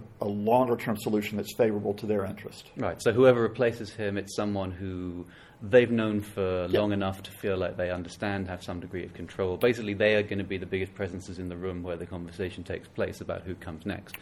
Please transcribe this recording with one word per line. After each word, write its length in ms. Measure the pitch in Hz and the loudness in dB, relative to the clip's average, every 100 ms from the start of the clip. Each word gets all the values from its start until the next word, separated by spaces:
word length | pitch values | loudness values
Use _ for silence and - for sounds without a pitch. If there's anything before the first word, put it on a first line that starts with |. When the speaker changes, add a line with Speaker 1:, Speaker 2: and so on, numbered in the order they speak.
| - - | -8 -4
Speaker 1:
a 80 | 107 | -2
longer-term 720 | 101 104 123 127 117 120 104 | 0 4 6 6 2 0 -2
solution 400 | - 107 104 104 | 2 0 0 -4
that's 160 | - - | -2 2
favorable 380 | 113 104 104 | 4 4 -2
to 100 | 101 107 | -2 0
their 200 | 104 95 | 0 -2
interest. 440 | - - - - - | -6 -12 -16 -14 -4
Speaker 2:
Right, 240 | 98 82 | -4 2
so 80 | 120 | 4
whoever 280 | 110 131 120 | 8 8 8
replaces 500 | 110 - 120 117 104 | 4 2 2 0 -6
him, 240 | - 104 98 | -6 -4 -4
it's 180 | 95 - | -4 -4
someone 340 | 104 101 92 | -2 -2 -4
who 540 | 90 98 92 90 87 85 - - - | -6 -6 -6 -6 -8 -12 -18 -20 -14
they've 280 | 104 123 120 | 6 6 8
known 320 | 117 110 104 | 4 2 0
for 440 | 101 - 92 92 90 | -2 -2 0 0 2
Speaker 1:
Yeah. 100 | 98 | 2
Speaker 2:
long 120 | 104 | 2
enough 300 | 101 95 95 | 0 -2 -4
to 80 | - | -10
feel 280 | - 107 92 | -6 -2 0
like 180 | 87 - | -2 -2
they 140 | 90 | -2
understand, 580 | 90 90 - 107 98 92 | -2 -6 -6 -4 -2 -4
have 140 | 90 | -6
some 180 | - 87 | -8 -8
degree 240 | 87 90 | -6 -8
of 80 | - | -8
control. 460 | - 85 - 95 90 | -10 -10 -2 -2 2
Basically, 340 | 120 117 104 | 2 2 -2
they 220 | 101 107 | 2 4
are 80 | 107 | 4
gonna 200 | 104 98 | 2 -2
be 140 | 95 95 | -2 -4
the 80 | |
biggest 300 | 87 95 95 | -2 -2 -2
presences 440 | - 95 92 92 90 | -4 -6 -6 -10 -10
in 120 | 92 | -8
the 60 | 87 | -6
room 260 | 92 90 | -6 -4
where 140 | 90 85 | -6 -6
the 100 | 87 | -8
conversation 580 | 90 85 87 92 90 | -10 -10 -6 -6 -6
takes 240 | 87 95 - | -8 -8 -8
place 320 | - 92 92 | -4 -4 -4
about 220 | - 90 | -6 -6
who 120 | 92 90 | -8 -10
comes 280 | - 80 | -10 -8
next. 300 | 101 92 - - | -6 -6 -10 -6